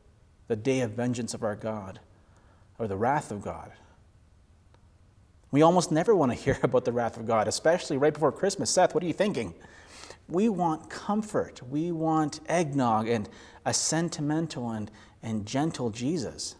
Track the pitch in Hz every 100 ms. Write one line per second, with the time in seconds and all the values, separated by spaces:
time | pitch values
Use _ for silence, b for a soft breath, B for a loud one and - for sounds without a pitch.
0 | _ _ - _ - 110 131 131 117 113
1 | 123 120 113 - 110 104 110 107 98 -
2 | - b b b b b b - 110 98
3 | 120 147 - 104 90 80 87 - - -
4 | - _ - - _ - _ - - _
5 | - - - - - 139 160 180 - 156
6 | 185 196 131 113 135 123 - 123 123 120
7 | 113 120 113 113 104 - 156 175 - 139
8 | 147 143 151 - 196 196 - 180 175 156
9 | 175 147 202 131 98 - B B B B
10 | B B - 170 226 180 170 160 - -
11 | - 214 214 131 92 - 123 147 175 165
12 | 160 156 151 - - 165 151 139 123 110
13 | 113 117 98 B B B 170 - - 160
14 | 170 160 147 156 160 135 120 110 104 B
15 | B B 117 110 101 135 160 - 120 110
16 | 127 175 95 - -